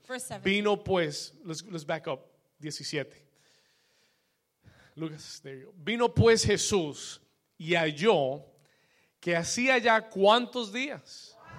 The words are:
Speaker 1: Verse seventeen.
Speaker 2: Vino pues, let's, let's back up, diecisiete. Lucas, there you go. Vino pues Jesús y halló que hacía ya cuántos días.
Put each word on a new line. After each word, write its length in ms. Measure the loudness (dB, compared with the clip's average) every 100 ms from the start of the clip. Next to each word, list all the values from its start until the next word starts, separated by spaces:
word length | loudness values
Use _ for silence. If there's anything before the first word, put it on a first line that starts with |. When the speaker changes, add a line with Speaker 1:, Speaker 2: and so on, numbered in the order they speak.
| -14
Speaker 1:
Verse 200 | -12 -12
seventeen. 160 | -4 -2
Speaker 2:
Vino 300 | 0 0 -2
pues, 500 | 0 -2 -2 -6 -14 -16
let's, 200 | -12 -12
let's 200 | -10 -12 -8
back 220 | -8 -6
up, 120 | -10 -12 _ _ _
diecisiete. 680 | -14 -12 -8 -6 -8 -14 _ _ _ _ _ _ _ _ _ _ _ _ _ _ -20 _ _ -12
Lucas, 440 | -12 -12 -18 -18
there 140 | -16 -18
you 60 | -20
go. 60 | -10
Vino 360 | -4 0 2
pues 300 | 6 6 6 4
Jesús 720 | 2 2 0 -2 -8 -14 -16 _ _ _ -10
y 160 | -2 0
halló 680 | 0 2 4 4 2 -4 -12 _ _ _ _ _ _ _
que 160 | -2 -2
hacía 420 | -2 -2 2 2
ya 200 | 4 2 0
cuántos 640 | 2 6 6 2 -8 -8
días. 640 | -8 -8 -10 -16 -20 -20 -20 -20